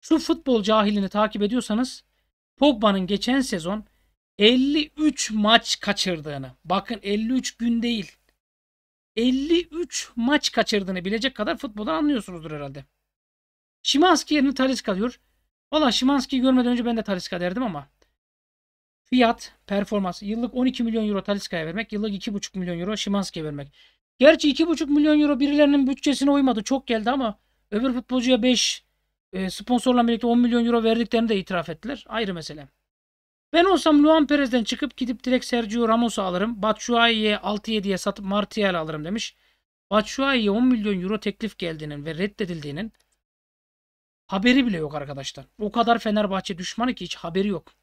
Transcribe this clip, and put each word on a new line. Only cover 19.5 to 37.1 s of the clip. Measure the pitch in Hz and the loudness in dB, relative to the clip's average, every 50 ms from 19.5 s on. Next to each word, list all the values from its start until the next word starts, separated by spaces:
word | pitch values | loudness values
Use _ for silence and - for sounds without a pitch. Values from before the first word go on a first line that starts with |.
| _ _ _ | _ _ _
performans, | - 202 202 202 - 220 208 196 180 175 - 208 | -4 -2 -2 -2 -2 -2 -2 -2 -2 -6 -8 -8
yıllık | 202 214 233 240 247 - | -6 -4 -4 -4 -4 -2
on | 254 247 | 0 0
iki | 262 254 - 240 | 0 0 0 -2
milyon | 226 220 226 220 208 | -2 0 -2 -2 0
euro | 208 196 185 | -2 -2 -2
Talisca'ya | - 202 202 - - - 170 160 | -2 -4 -4 -4 -6 -6 -6 -6
vermek, | 156 170 214 226 _ - | -6 -6 -8 -8 _ -6
yıllık | 208 208 220 196 | -4 -4 -4 -4
iki | 190 - - 202 | -6 -6 -6 -6
buçuk | 202 - - _ | -6 -8 -8 _
milyon | 190 185 180 175 170 | -8 -6 -4 -4 -4
euro | 175 196 220 | -4 -4 -4
Szymanski'ye | 208 - 208 202 202 190 - - 170 156 | -6 -4 -2 -2 -2 -2 -4 -8 -8 -8
vermek. | 151 147 143 143 139 _ _ _ _ _ _ _ _ _ _ | -8 -8 -10 -12 -14 _ _ _ _ _ _ _ _ _ _
Gerçi | 247 294 320 311 320 302 | 8 8 8 8 4 0
iki | 262 - 320 | 2 2 0
buçuk | 349 330 - 320 269 | 0 0 -2 0 2
milyon | 294 302 294 311 302 302 | 2 4 4 4 4 4
euro | 302 294 294 240 | 4 2 2 0
birilerinin | 277 285 285 294 302 285 285 285 277 | 0 0 4 4 4 6 6 4 2
bütçesine | 254 277 - - 302 269 - 277 285 | 2 0 0 0 0 0 2 2 2
uymadı. | 277 285 277 262 233 220 208 | 4 4 4 2 2 0 -2
Çok | - 262 269 - | -2 -2 -2 -2
geldi | - 240 220 214 233 | -2 -4 -2 0 0
ama | 262 277 262 220 208 _ _ _ _ _ _ _ | -2 0 -2 -4 -6 _ _ _ _ _ _ _
öbür | 208 208 240 269 240 | -4 -2 0 0 -2
futbolcuya | 247 - _ 254 254 233 254 254 240 208 | -2 -4 _ -2 -2 2 2 2 4 4
beş, | 254 233 208 - - - - _ _ _ _ _ _ _ _ _ _ - | 4 2 2 2 -2 -4 -6 _ _ _ _ _ _ _ _ _ _ -8
e, | 180 190 190 | -6 -6 -6
sponsorla | - - 208 - 247 247 - 262 247 247 240 233 | -6 -10 -4 0 0 0 2 2 4 4 4 2
birlikte | 233 226 240 | 0 0 0
on | 240 240 240 | 2 4 4
milyon | 247 240 226 240 233 | 4 4 4 2 2
euro | 233 240 233 220 | 2 2 2 2
verdiklerini | 226 226 233 240 - - 226 226 226 | 2 2 2 0 0 0 0 2 2
de | 226 196 | 0 -2
itiraf | 180 - 185 175 160 165 | -2 -2 -4 -4 -4 -4
ettiler. | 165 156 - 220 285 - - _ | -10 -10 -8 -10 -10 -10 -12 _
Ayrı | 220 220 233 196 185 | -6 -6 -4 -4 -6
mesele. | 170 151 - 151 156 143 - _ _ _ _ _ _ _ _ _ _ _ _ _ _ _ _ - | -8 -10 -12 -14 -16 -18 -20 _ _ _ _ _ _ _ _ _ _ _ _ _ _ _ _ 2
"Ben | 330 349 | 4 4
olsam | 392 381 330 - 330 302 294 294 | 6 4 4 4 4 6 6 8
Luan | 311 320 320 302 | 8 6 6 4
Perez'den | 247 294 285 277 247 226 254 220 | 2 2 0 2 2 0 -2 0
çıkıp | - 247 - - 277 - | -2 -4 -6 -6 -8 -6
gidip | - 262 233 247 - - | -6 -6 -6 -6 -6 -2
direkt | 254 254 247 247 | -2 -2 -2 0
Sergio | - - 240 233 208 208 233 233 220 | -2 -2 -2 -2 -2 -2 0 2 2
Ramos'u | 220 233 240 233 - - 196 | 2 2 2 0 0 -2 -4
alırım. | 185 180 180 196 226 240 208 185 | -2 -2 -2 -2 -2 -4 -2 -2
Batshuayi'ye | 220 214 - - - 240 233 233 233 | -2 -2 -2 -2 0 2 4 4 4